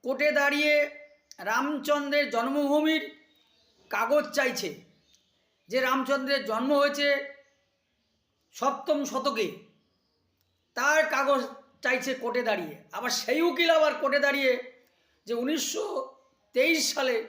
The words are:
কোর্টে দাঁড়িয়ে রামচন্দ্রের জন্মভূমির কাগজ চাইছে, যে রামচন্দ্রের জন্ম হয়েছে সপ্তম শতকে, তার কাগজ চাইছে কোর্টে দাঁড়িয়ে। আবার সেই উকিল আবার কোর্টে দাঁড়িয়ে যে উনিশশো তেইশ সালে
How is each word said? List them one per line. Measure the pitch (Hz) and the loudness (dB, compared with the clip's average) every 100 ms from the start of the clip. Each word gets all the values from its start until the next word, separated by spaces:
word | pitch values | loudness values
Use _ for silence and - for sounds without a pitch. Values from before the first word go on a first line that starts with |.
কোর্টে | 247 262 294 285 | -4 0 2 2
দাঁড়িয়ে | 285 294 302 294 285 - - _ _ - 185 | 2 2 2 4 2 -4 -20 _ _ -10 -2
রামচন্দ্রের | 233 277 294 - 294 285 285 285 | -2 0 -4 0 0 2 0 0
জন্মভূমির | 233 247 285 285 294 311 320 - - _ _ _ _ _ _ _ | 0 0 0 2 2 2 0 -4 -16 _ _ _ _ _ _ _
কাগজ | 208 226 294 - - | -2 2 2 2 -2
চাইছে, | 254 240 185 - - _ _ _ _ _ _ _ _ | -2 -2 -8 -10 -20 _ _ _ _ _ _ _ _
যে | 240 | -2
রামচন্দ্রের | 254 269 262 269 262 277 247 | 0 0 0 -2 0 -2 -2
জন্ম | 220 254 285 | -2 2 2
হয়েছে | 285 285 285 277 285 - _ _ _ _ _ _ _ _ _ _ _ - | 2 2 0 0 -4 -16 _ _ _ _ _ _ _ _ _ _ _ -4
সপ্তম | 254 - - 294 | -2 -2 -2 -2
শতকে, | 277 254 277 226 185 - - _ _ _ _ _ _ _ _ _ _ - | 0 -4 -4 -2 -4 -6 -20 _ _ _ _ _ _ _ _ _ _ -2
তার | 269 311 311 | 2 4 4
কাগজ | 262 269 269 233 - - _ | 0 2 2 0 -10 -20 _
চাইছে | 254 254 254 254 | -2 -2 -2 -4
কোর্টে | 233 240 | -4 -2
দাঁড়িয়ে। | 226 196 160 151 - | -2 -2 -4 -12 -12
আবার | - 240 | -8 -4
সেই | - - 285 339 | -4 0 2 2
উকিল | 277 339 320 | 2 4 4
আবার | 311 254 | 4 2
কোর্টে | 269 277 277 | 0 2 2
দাঁড়িয়ে | 277 262 247 - - _ _ _ _ - | 2 0 0 -4 -20 _ _ _ _ -6
যে | |
উনিশশো | 233 254 320 - - 415 294 - - _ _ _ | -4 -2 -2 -2 -4 -4 -6 -8 -14 _ _ _
তেইশ | 247 294 320 247 | 0 2 2 0
সালে | - 262 226 | -2 0 -2